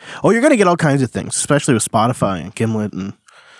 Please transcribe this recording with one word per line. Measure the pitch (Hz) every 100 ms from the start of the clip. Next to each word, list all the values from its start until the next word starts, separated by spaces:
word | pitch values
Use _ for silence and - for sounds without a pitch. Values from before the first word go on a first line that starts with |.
| - -
Oh, | 165
you're | 226
gonna | 294 247
get | 185
all | 175
kinds | 156 139
of | 123
things, | 98 - -
especially | - 143 -
with | 113 -
Spotify | 110 117 - 104 90
and | 80
Gimlet | - 113 110 104
and | 90 98 - _ - -